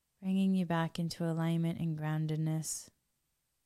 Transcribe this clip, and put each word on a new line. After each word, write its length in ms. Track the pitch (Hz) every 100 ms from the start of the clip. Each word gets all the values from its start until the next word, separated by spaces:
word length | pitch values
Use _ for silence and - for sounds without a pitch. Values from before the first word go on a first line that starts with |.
| _ _
bringing 360 | 190 190 190 185
you 100 | 175
back 320 | 165 165 -
into 260 | 165 -
alignment 560 | 170 165 165 165 165 165
and 160 | 165 156
groundedness. 920 | 151 156 156 156 156 160 156 - - _ _ _ _ _ _ _